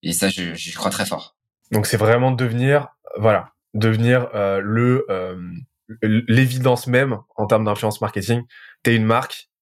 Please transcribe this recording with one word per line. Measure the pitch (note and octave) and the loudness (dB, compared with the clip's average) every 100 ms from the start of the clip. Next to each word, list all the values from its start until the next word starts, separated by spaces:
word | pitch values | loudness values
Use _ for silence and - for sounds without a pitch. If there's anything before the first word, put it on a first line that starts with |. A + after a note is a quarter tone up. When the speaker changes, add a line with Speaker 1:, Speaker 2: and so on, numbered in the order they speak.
Speaker 1:
Et | E2 | -6
ça, | E2+ G2 | -2 -2
je, | - F2 E2 | -2 -8 -10
je | E2+ - | -12 -6
crois | - | -6
très | G2 G2 | -4 -6
fort. | - - _ _ _ _ | -6 -10 _ _ _ _
Speaker 2:
Donc, | G#2+ G2+ | -2 0
c'est | A2+ | 0
vraiment | G#2+ A#2+ C3 | 2 4 2
devenir, | B2+ B2+ A#2 C3 C#3+ C#3 _ - - | 0 -2 0 2 2 0 _ -14 0
voilà, | A2 G2+ - _ _ | 2 2 -2 _ _
devenir, | G#2+ A2 A2 A#2 B2+ B2 G#2+ | -2 0 2 2 2 0 -2
euh, | G2 G2 | 0 0
le, | G2+ A2 B2 B2+ - | -2 0 2 2 0
euh, | F#2+ F#2 F#2 F2+ F2 - _ _ A2 | -6 -6 -10 -12 -14 -16 _ _ -4
l-, | G#2+ A2 A2+ | 0 0 2
l'évidence | A#2 C3 B2+ B2+ B2 - | 2 2 2 0 0 2
même | B2 C3+ A2 - - | 2 2 -4 -8 -6
en | G#2 | 0
termes | A2+ | 2
d'influence | G#2+ G#2 A2 - | 2 -2 -2 -2
marketing. | G#2 G#2 F#2+ A#2+ A#2 - - - | -6 -4 -2 -2 -4 -20 -20 -2
T'es | B2 A#2 | 2 2
une | A2 | 4
marque | A#2 - - - _ | 2 0 -12 -18 _